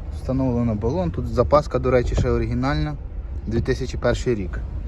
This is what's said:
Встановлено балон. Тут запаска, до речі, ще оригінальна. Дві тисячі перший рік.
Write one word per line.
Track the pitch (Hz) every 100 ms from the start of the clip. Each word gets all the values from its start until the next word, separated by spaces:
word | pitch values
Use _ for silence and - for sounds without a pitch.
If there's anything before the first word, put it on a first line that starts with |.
| - -
Встановлено | - 131 131 120 117 104
балон. | 113 175 175
Тут | - 120
запаска, | 113 110 147 - 123
до | 127
речі, | 123 120 -
ще | 131
оригінальна. | 120 113 120 131 151 151 143 - - - - -
Дві | 113
тисячі | - 123 131 -
перший | 123 117 127 107
рік. | 90 - - -